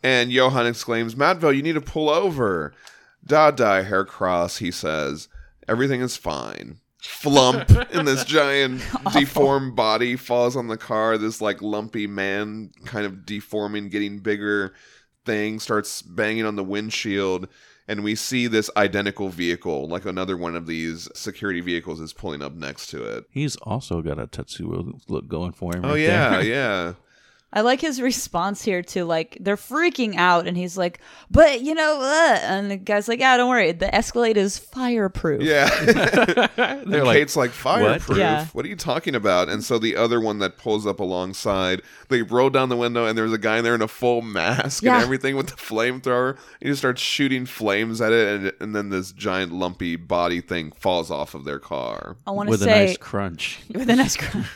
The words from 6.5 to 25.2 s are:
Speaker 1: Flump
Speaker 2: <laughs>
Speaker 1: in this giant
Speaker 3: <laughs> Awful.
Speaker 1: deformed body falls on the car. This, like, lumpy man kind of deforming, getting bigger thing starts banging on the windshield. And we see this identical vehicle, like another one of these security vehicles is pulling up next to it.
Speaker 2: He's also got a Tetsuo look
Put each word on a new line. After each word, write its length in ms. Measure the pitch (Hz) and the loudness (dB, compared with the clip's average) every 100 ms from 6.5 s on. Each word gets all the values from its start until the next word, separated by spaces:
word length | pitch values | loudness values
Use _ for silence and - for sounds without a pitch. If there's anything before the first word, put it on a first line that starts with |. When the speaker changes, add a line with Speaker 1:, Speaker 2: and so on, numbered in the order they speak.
| 50 52 80 _ _ | -12 -14 -18 _ _
Speaker 1:
Flump 680 | - - 151 139 127 123 - | -16 -4 4 6 8 4 8
Speaker 2:
<laughs> 220 | - - | 6 6
Speaker 1:
in 120 | 175 151 | 0 2
this 180 | 135 | 0
giant 580 | 123 151 143 139 135 127 - | 2 2 4 2 2 -2 -6
Speaker 3:
<laughs> 120 | - - | -4 0
Awful. 140 | 147 | 2
Speaker 1:
deformed 560 | 139 - 139 139 131 117 | 2 4 4 4 0 0
body 400 | 110 110 123 123 | 2 2 2 -2
falls 400 | - 123 120 131 | 0 2 2 0
on 100 | 120 | -6
the 80 | 110 | -8
car. 400 | - 110 110 110 | -2 0 2 2
This, 240 | 107 113 | 0 -2
like, 220 | 107 101 | -2 -2
lumpy 440 | 104 104 107 113 104 | -4 -4 -4 -6 -6
man 640 | 101 98 98 104 107 104 _ | -2 -2 -2 -4 -10 -14 _
kind 220 | - 117 104 | -10 -6 -6
of 180 | 95 | -8
deforming, 640 | 85 104 - 107 104 104 101 | -10 -12 -6 -6 -4 -6 -6
getting 300 | 104 104 101 | -4 -4 -6
bigger 560 | 101 104 104 104 95 - - - _ _ - | -4 -4 -2 -2 -4 -8 -20 -20 _ _ -4
thing 340 | 107 107 110 | -2 -2 -6
starts 400 | - 107 101 - | -4 -4 -2 -10
banging 420 | - 87 107 110 110 | -12 -4 -2 -2 -2
on 100 | 104 | -4
the 80 | |
windshield. 840 | 95 101 107 - 113 98 98 92 92 _ _ _ - | -4 -4 -4 -6 -4 -2 -2 -4 -6 _ _ _ -10
And 140 | 104 | -6
we 100 | 104 | -4
see 320 | 110 - 127 120 | -4 -2 -2 2
this 240 | 110 104 - | 0 0 0
identical 520 | 101 101 101 98 98 | 2 2 -2 -4 -8
vehicle, 580 | 85 87 87 92 73 76 | -4 -2 -2 -2 -4 -4
like 160 | 87 98 | -6 -6
another 300 | 92 92 90 | -6 -4 -4
one 180 | 87 | -4
of 120 | 85 82 | -6 -6
these 420 | 82 82 82 82 | -6 -4 -6 -12
security 460 | - - - 104 87 | -12 -12 -6 -4 -4
vehicles 400 | 87 85 82 80 | -2 -4 -4 -10
is 120 | 80 | -10
pulling 280 | - 98 73 | -10 -10 -8
up 120 | 71 | -10
next 320 | 80 71 69 - | -10 -12 -12 -12
to 140 | 73 | -10
it. 220 | 55 55 - | -8 -10 -10
Speaker 2:
He's 260 | 135 147 - | -6 -6 -6
also 440 | - 110 - 85 | -8 -8 -4 -6
got 180 | 80 71 | -4 -6
a 80 | 60 | -8
Tetsuo 760 | - - - 85 85 87 - _ | -12 -14 -10 -8 -6 -8 -12 _
look 180 | - | -8